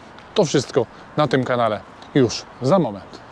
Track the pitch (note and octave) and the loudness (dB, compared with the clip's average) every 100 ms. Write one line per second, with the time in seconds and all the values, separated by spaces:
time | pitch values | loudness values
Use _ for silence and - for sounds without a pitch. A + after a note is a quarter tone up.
0 | - - - - E3+ D3 - C3+ A2 - | -20 -20 -8 -2 0 0 0 -2 -2 -8
1 | - - D3+ C#3 B2 B2 A2+ G2+ - - | -8 -2 0 0 0 0 0 -2 -8 -20
2 | - D3 A#2 - - - B2 F#3+ B2+ G2 | -2 2 2 0 -12 -6 0 2 0 -6
3 | - - - | -14 -20 -20